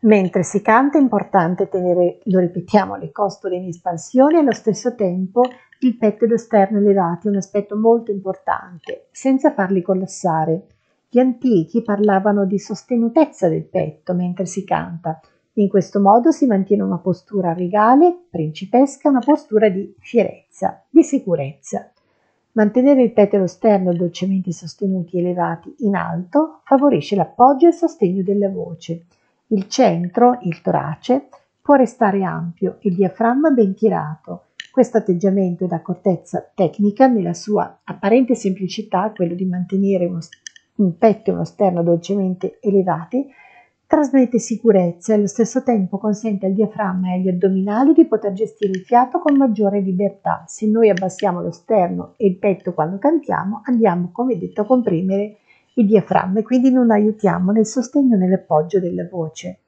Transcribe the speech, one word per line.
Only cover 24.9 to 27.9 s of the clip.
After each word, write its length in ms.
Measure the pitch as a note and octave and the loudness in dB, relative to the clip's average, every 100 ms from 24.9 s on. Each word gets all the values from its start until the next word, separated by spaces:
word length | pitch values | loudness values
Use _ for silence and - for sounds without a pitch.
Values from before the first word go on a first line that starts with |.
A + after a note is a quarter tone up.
| F#3+ F3 F3+ | -4 -4 -4
e 20 | |
elevati 560 | F3 F3+ E3+ E3 - - | -4 -2 -4 -4 -12 -6
in 160 | A3 G3 | -2 -2
alto 680 | E3+ E3 F3+ C#4+ D#4 - | -4 -8 -2 -2 -2 -6
favorisce 520 | - C4+ C#4+ G#3 - G3+ | 0 2 4 0 -2 -2
l'appoggio 500 | D#3+ - B3 C#4 E4+ | -2 4 4 6 4
e 40 | |
il 40 | |
sostegno 500 | E4+ D#4+ | 4 -4